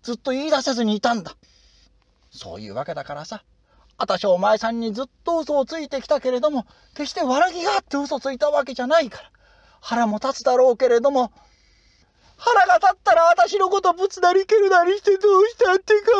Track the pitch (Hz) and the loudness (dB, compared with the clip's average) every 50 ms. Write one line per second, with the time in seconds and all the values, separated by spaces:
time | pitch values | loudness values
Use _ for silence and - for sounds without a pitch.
0 | _ 233 240 - _ 269 254 262 285 311 302 277 262 285 254 240 233 214 214 208 | _ -12 -12 -10 _ -6 -6 -6 -2 -2 -2 -2 -2 -4 -4 -2 -2 -2 -2 -2
1 | - 240 233 214 165 160 - _ _ _ _ _ _ _ _ _ _ _ _ _ | -2 -2 -4 -4 -6 -12 -18 _ _ _ _ _ _ _ _ _ _ _ _ _
2 | _ _ _ _ _ _ _ - - 98 95 104 110 104 98 120 147 - 165 147 | _ _ _ _ _ _ _ -20 -18 -16 -16 -16 -16 -12 -10 -10 -10 -10 -10 -12
3 | 139 - 147 147 156 - 220 202 - _ _ _ _ _ _ _ _ _ _ - | -12 -12 -14 -14 -14 -14 -16 -18 -18 _ _ _ _ _ _ _ _ _ _ -10
4 | - - 190 180 - 202 185 175 190 208 220 214 - 226 233 233 233 226 202 226 | -4 -4 -2 -2 2 2 2 2 2 2 0 0 0 -4 -4 -4 -6 -6 -6 -8
5 | 269 - _ _ _ - 339 330 302 - 294 285 262 - 311 330 302 262 - 269 | -10 -12 _ _ _ -4 -4 -2 -2 -2 -2 -2 -2 -2 -6 -10 -10 -8 -10 -10
6 | - - 302 254 - 254 254 247 269 302 294 254 202 - _ _ _ _ _ - | -4 -2 -4 -2 -2 -2 -2 0 -2 -2 -2 -2 -6 -8 _ _ _ _ _ -10
7 | 294 - - 381 320 254 254 285 339 370 339 359 330 403 403 392 - _ - 285 | -10 -8 -6 -6 -2 -2 0 0 0 0 -2 -4 -4 -2 -2 -2 -4 _ -6 -6
8 | 285 269 302 262 - 269 269 247 302 294 294 285 262 - 254 - 247 254 311 330 | -6 -6 -6 -6 -6 -8 -4 -2 -2 0 0 -2 -2 -4 -6 -8 -4 0 2 0
9 | 294 214 - - - - _ _ _ _ _ _ _ _ _ _ - - 233 226 | 0 0 -6 -16 -20 -20 _ _ _ _ _ _ _ _ _ _ -10 -6 -2 -2
10 | 240 214 208 208 - 262 269 - - 262 247 247 254 262 240 - 262 247 240 233 | -2 -2 -2 -4 -4 -6 -6 -2 0 0 2 4 4 4 4 2 2 2 2 2
11 | 233 285 277 262 247 - - _ _ _ _ _ _ _ _ _ _ _ _ _ | 2 2 2 0 -2 -2 -6 _ _ _ _ _ _ _ _ _ _ _ _ _
12 | _ _ _ _ _ _ _ _ - 453 480 415 359 349 359 330 - 381 349 - | _ _ _ _ _ _ _ _ -2 2 4 4 4 4 4 4 4 2 0 0
13 | _ 415 339 330 330 339 349 381 349 - 370 403 381 359 392 392 381 359 339 349 | _ 2 2 4 4 4 4 4 2 0 2 0 0 0 0 0 0 0 0 0
14 | 381 392 - 381 359 349 359 381 392 - 427 440 403 381 370 349 349 349 392 415 | -2 -4 -2 0 0 2 2 2 2 2 2 2 4 4 4 4 2 2 0 0
15 | - 415 392 381 392 415 392 370 403 453 466 - 480 370 370 381 - - 427 415 | 0 0 0 2 4 4 4 4 4 2 2 0 0 2 2 0 2 2 0 2
16 | 415 440 453 392 | 2 2 2 2